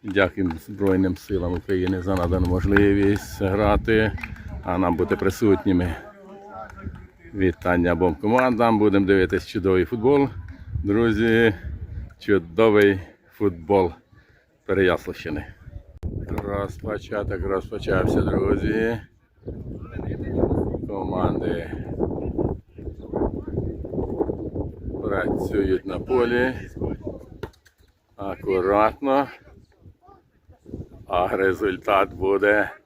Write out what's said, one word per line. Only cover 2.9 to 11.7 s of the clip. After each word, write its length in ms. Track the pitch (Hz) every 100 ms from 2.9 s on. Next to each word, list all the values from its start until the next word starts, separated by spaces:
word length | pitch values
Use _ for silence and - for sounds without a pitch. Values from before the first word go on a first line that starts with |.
| 101 98 101 - -
грати, 720 | 98 98 104 104 113 110 107 92 - - - -
а 140 | - 90
нам 180 | 90 85
бути 200 | 90 95
присутніми. 800 | 95 92 110 95 - 90 90 82 - - - - - - - - - - - _ -
Вітання 580 | 101 92 - 92 87 87
обом 220 | 85 90
командам. 640 | 80 104 123 127 113 117 110
Будемо 280 | 104 98 95
дивитись 400 | 98 92 92 -
чудовий 380 | 110 92 92
футбол. 440 | 85 120 117 143 139 - - - - -
Друзі, 680 | 101 104 117 107 113 113 117 101 -